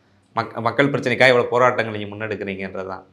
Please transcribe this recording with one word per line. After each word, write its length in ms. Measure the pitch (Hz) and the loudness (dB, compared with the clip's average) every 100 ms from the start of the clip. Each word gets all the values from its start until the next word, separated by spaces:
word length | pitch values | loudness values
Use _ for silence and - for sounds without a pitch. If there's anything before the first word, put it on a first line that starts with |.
| _ _ _ 113 | _ _ _ -6
மக்-, 240 | 113 - | -6 -2
மக்கள் 300 | 113 113 143 | -2 2 0
பிரச்சனைக்காக 380 | 131 127 117 127 | 0 -2 4 6
எவ்வளவு 200 | 123 117 | 6 4
போராட்டங்கள் 520 | 123 127 113 113 107 | 4 4 2 -2 -6
நீங்க 160 | 101 104 | -10 -8
முன்னெடுக்கிறீங்கன்றதான். 840 | 110 101 101 95 95 95 95 92 - | -8 -6 -8 -8 -8 -10 -10 -12 -16